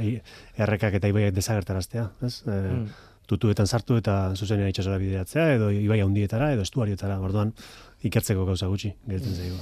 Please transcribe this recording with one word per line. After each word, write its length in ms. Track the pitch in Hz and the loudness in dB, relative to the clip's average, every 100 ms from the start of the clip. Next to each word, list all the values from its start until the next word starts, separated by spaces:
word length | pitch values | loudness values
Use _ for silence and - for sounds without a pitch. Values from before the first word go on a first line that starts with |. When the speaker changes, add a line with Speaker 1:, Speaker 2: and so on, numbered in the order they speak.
Speaker 1:
i-, 160 | 110 113 - - - - | 0 -4 -8 -20 -14 -2
errekak 360 | 104 101 110 101 | 0 2 2 2
eta 100 | 101 | 2
ibaiak 240 | 104 104 95 | 4 2 2
desagertaraztea, 760 | - 107 92 95 92 117 107 - | 0 -2 0 -4 -4 -4 -6 -6
ez? 200 | 123 - 117 | -8 -6 -4
Eh, 100 | 98 95 | -2 -2
Speaker 2:
Mm. 180 | 123 107 - - - - | -2 -4 -10 -20 -20 -4
Speaker 1:
tutuetan 400 | 101 110 101 101 | 0 2 2 2
sartu 300 | 117 - 117 | 0 2 0
eta 360 | 101 98 95 95 | 2 2 0 -2
zuzenean 340 | 104 104 98 | 0 0 0
itsasora 280 | 98 95 95 | 0 -2 0
bideratzea, 520 | 95 95 - 151 165 123 | -2 -2 -2 0 2 4
edo 140 | 104 | 2
ibai 280 | 101 104 110 | 2 2 4
handietara, 540 | 95 101 101 110 151 | 4 2 0 0 0
edo 80 | 120 | 0
estuarioetara, 560 | 92 131 104 98 98 95 | 0 -2 -2 -2 -4 -2
orduan 300 | 95 104 107 - - - - - | -2 0 0 -4 -18 -20 -20 -6
ikertzeko 440 | 107 113 - 95 92 | -2 0 0 0 0
gauza 220 | 90 95 | 0 -2
gutxi 260 | 98 101 - - | -2 -4 -10 -8
gelditzen 280 | 95 113 | -4 -4
Speaker 2:
Mm. 20 | 90 | -6
Speaker 1:
zaigu. 220 | 90 92 | -6 -8